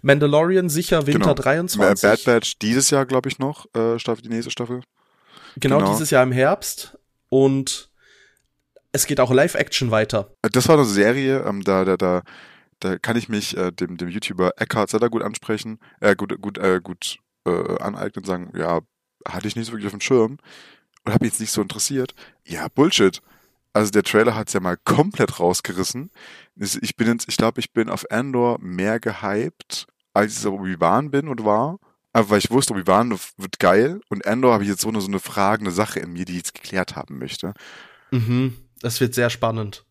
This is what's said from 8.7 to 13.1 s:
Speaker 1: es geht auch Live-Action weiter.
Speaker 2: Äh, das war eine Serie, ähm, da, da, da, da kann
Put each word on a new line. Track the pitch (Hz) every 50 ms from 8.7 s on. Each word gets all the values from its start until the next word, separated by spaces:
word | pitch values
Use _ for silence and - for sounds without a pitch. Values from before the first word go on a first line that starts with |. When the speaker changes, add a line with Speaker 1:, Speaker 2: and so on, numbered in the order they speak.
| _ _ _ _
Speaker 1:
es | - - -
geht | - 147 135
auch | 127 120
Live-Action | 127 131 147 175 - - - - - - 131 117
weiter. | 110 110 110 - - 107 98 - - _
Speaker 2:
Äh, | - -
das | - 127 123 -
war | 160
eine | 147 135
Serie, | 110 101 98 101 107 123 139 135 131 135 131 -
ähm, | - 101 101 92
da, | 98 95 95 95
da, | 95 92
da, | 90 95 90 90 90 - - - - - - - _ _ _ _ _
da | - 95 92 -
kann | - -